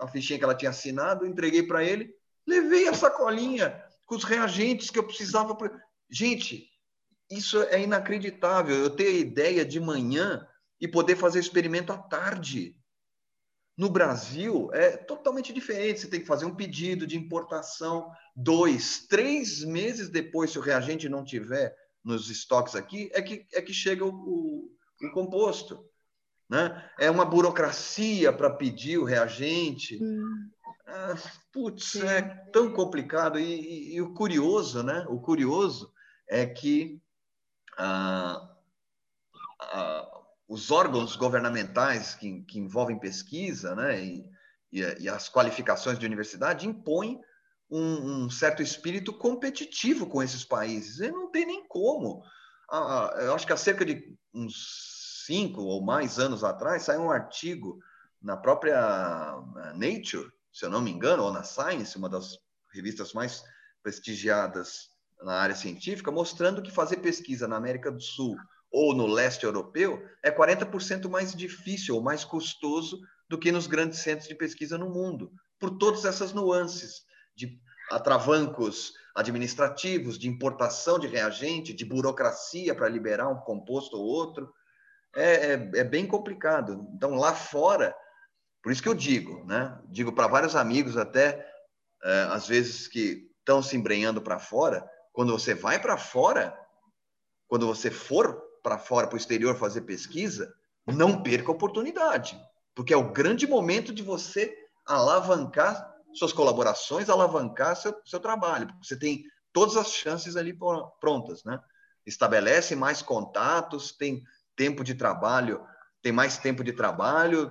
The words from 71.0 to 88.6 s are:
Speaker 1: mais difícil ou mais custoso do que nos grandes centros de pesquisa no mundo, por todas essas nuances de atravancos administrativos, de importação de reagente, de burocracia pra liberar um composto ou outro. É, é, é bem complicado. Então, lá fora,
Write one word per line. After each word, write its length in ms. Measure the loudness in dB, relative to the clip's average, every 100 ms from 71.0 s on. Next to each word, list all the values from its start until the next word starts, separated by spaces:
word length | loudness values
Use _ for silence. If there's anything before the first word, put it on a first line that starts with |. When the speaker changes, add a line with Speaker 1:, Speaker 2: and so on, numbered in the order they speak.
| -4
Speaker 1:
mais 260 | -4 -4
difícil 600 | -8 -10 -10 -8 -6 -2 -2
ou 60 |
mais 220 | 0 -2
custoso 760 | -4 -6 -6 -6 -2 -2 -4 -10 -16 _ -8
do 100 | 0
que 120 | 2
nos 160 | 2 2
grandes 340 | 0 0 -2
centros 280 | -4 -4 -6
de 60 |
pesquisa 420 | -6 -6 -6 -8 -6
no 140 | -6
mundo, 420 | -4 -4 -6 -10 -16 _ -8
por 200 | -6 2
todas 260 | 2 4
essas 280 | 0 0 -4
nuances 680 | 0 2 2 0 -6 -12 -18 _ _ _
de 240 | -12 -12 -12 _ -16 -4
atravancos 1000 | 0 4 4 4 4 4 0 -2 -4 -10 -14 -8
administrativos, 1040 | -2 -2 0 -2 0 0 0 -2 -2 -2 -6
de 100 | -4
importação 720 | -2 -2 0 -2 0 2 2
de 80 | 2
reagente, 640 | 0 -2 -2 -4 -4 -6
de 120 | -10
burocracia 880 | -4 0 0 2 0 0 -8 -4 -2
pra 140 | 0 0
liberar 400 | 0 -2 0 0
um 120 | -2
composto 560 | -4 -8 -4 -6 -4 -4
ou 80 |
outro. 480 | -2 -2 -2 -8 -14 _ _ _ _ _ _
É, 380 | 2 6 6 4
é, 160 | 0 0 0
é 80 |
bem 220 | 2 2 0
complicado. 800 | -2 -2 -2 2 2 0 -6 -10
Então, 200 | -4 0
lá 200 | 4 2
fora, 600 | 2 -2 4 4 6 2 -2 -18 _ _ _ _ _